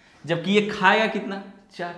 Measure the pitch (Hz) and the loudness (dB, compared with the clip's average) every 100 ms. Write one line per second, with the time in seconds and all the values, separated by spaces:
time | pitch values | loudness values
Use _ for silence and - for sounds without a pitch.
0 | _ _ 139 165 165 208 202 - 185 214 | _ _ -6 -4 0 2 2 2 4 4
1 | 220 220 - 196 - - - - 175 | 2 -2 -6 -8 -12 -20 -18 -12 -10